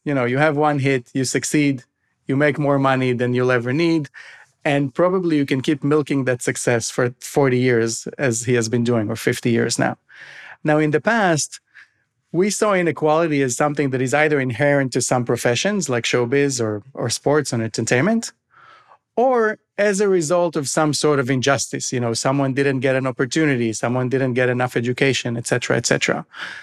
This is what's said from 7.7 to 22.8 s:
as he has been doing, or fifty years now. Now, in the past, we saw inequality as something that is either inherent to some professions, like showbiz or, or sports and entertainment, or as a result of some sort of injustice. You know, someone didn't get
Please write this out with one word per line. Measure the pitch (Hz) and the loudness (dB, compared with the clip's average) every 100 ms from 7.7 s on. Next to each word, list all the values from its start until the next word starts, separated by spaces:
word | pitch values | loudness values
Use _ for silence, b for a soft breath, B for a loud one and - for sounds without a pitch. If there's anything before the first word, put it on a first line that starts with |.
| 117 113 110 - - | 2 0 -4 -10 -4
as | 139 117 117 | -2 -2 0
he | |
has | 120 110 | 0 0
been | 120 120 | 0 0
doing, | 117 107 | 0 0
or | 113 | -2
fifty | - 123 123 | -2 -2 0
years | 117 117 - | 0 0 -2
now. | 123 123 _ B B B B B | -4 -4 _ B B B B B
Now, | 151 151 | 0 2
in | 151 | 2
the | 147 | 0
past, | 208 226 190 156 - - _ b b b b _ _ | 0 2 2 0 -2 -10 _ b b b b _ _
we | 165 208 | -2 0
saw | 196 214 | 2 2
inequality | 190 170 151 156 156 170 143 | 2 0 0 2 2 2 0
as | 135 123 | 0 0
something | 147 143 139 | 0 0 -2
that | 127 | 0
is | 131 | 0
either | 143 151 147 | 2 2 2
inherent | 127 110 147 143 135 | -2 0 2 2 0
to | 131 | -2
some | - 131 120 | 0 0 0
professions, | 120 127 120 190 208 156 | 0 0 0 0 -2 -2
like | 120 - | -2 0
showbiz | 127 120 139 143 123 | 0 0 0 0 0
or, | 113 104 131 | -4 -4 -8
or | - 117 | -8 -6
sports | - - 151 139 | -2 0 0 0
and | 117 | -2
entertainment, | 113 - 139 123 180 226 - - _ B B B B B _ - | -4 -4 0 2 2 0 -4 -14 _ B B B B B _ 0
or | 254 247 220 208 _ - | 2 2 0 -2 _ -2
as | 208 190 | 0 2
a | 208 | 2
result | 185 151 175 175 160 | 2 2 2 2 -2
of | 135 | -2
some | - 156 | 0 0
sort | 139 151 143 | 2 2 2
of | 127 | 2
injustice. | 131 123 131 - 135 - | 0 2 0 -2 -8 -4
You | 127 | -4
know, | 120 | -2
someone | 113 135 139 135 | -2 0 0 0
didn't | 127 139 | 0 0
get | 135 | 0